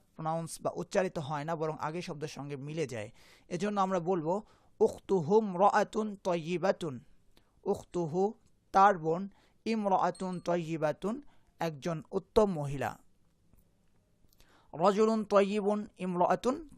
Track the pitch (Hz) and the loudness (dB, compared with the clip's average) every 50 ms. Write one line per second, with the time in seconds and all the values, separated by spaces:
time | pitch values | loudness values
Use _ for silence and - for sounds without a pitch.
0 | _ _ _ - 160 156 165 165 165 156 - - - 143 - 165 175 - - 196 | _ _ _ -8 -4 -4 -4 -4 -6 -8 -8 -6 -4 -4 -4 -4 -6 -2 0 0
1 | 185 185 - 175 147 127 156 147 143 160 170 151 160 156 156 135 - 151 156 175 | 0 0 -2 -6 -6 -6 -6 -6 -4 -4 -4 -4 -4 -4 -4 -4 -6 -6 -6 -8
2 | 170 175 156 151 156 147 - 147 139 143 143 135 135 147 156 165 156 131 127 110 | -8 -10 -10 -10 -10 -10 -10 -10 -10 -10 -10 -10 -8 -8 -6 -4 -4 -4 -6 -8
3 | 104 113 - - - - - _ _ - 180 165 190 208 208 202 190 190 190 180 | -10 -10 -14 -20 -20 -20 -20 _ _ -10 -6 -4 -4 -2 0 0 0 2 0 0
4 | 160 170 190 175 147 160 180 208 - - - _ _ _ _ - 214 208 - - | 0 0 -2 -2 0 -2 -2 -4 -4 -10 -20 _ _ _ _ 2 2 2 0 -2
5 | - - 196 185 151 143 202 226 220 202 180 170 196 202 - 208 196 - - 220 | -4 0 0 0 2 4 4 4 4 2 2 4 4 6 6 4 2 0 0 -4
6 | 214 214 202 - - 190 175 175 151 165 180 165 156 196 185 - 185 156 131 117 | -4 -4 -6 -6 -2 -2 -2 -2 -2 -2 -2 0 2 0 0 0 -2 -8 -8 -10
7 | - - - - _ _ - _ _ _ _ _ - - 202 202 - - - 175 | -14 -18 -20 -20 _ _ -20 _ _ _ _ _ -4 -4 -4 -4 -6 -8 -4 -4
8 | 170 151 151 180 196 214 233 _ _ _ _ _ _ _ - 190 196 208 196 170 | -4 -2 0 0 0 0 -2 _ _ _ _ _ _ _ 6 6 8 8 6 4
9 | 156 160 160 180 196 196 - _ _ _ _ _ - 220 226 220 208 202 190 180 | 0 -2 0 -2 -2 -8 -12 _ _ _ _ _ -2 -2 0 0 2 2 4 4
10 | 170 180 175 - 190 185 180 175 - 175 170 175 165 156 165 151 156 151 147 - | 2 2 0 -2 -6 -6 -6 -6 -2 -2 0 0 0 -2 -2 -2 0 -2 -2 -2
11 | - 196 233 294 294 - - - _ _ _ - 170 165 156 135 117 175 165 156 | -4 -4 -4 -6 -8 -16 -20 -20 _ _ _ -6 -6 -6 -6 -6 -6 -6 -6 -6
12 | - - - 196 - _ - 226 214 202 180 151 143 139 139 139 120 110 - - | -6 -6 -6 -6 -4 _ 4 4 4 4 2 -2 -4 -4 -4 -4 -4 -6 -6 -8
13 | - _ _ _ _ _ _ _ _ _ _ - - _ _ _ _ _ _ _ | -18 _ _ _ _ _ _ _ _ _ _ -20 -20 _ _ _ _ _ _ _
14 | _ _ _ _ _ - _ _ - _ _ _ _ _ - 143 170 202 196 202 | _ _ _ _ _ -20 _ _ -20 _ _ _ _ _ -2 2 2 4 4 4
15 | 220 220 226 220 214 - 202 196 202 196 208 214 190 202 208 208 208 - _ - | 4 2 2 0 0 2 4 4 4 4 0 -2 0 0 0 -2 -4 -8 _ -8
16 | 180 185 180 175 180 - 180 175 - 240 269 330 320 - - | -6 -2 0 2 2 2 2 0 0 -2 -4 -4 -6 -16 -10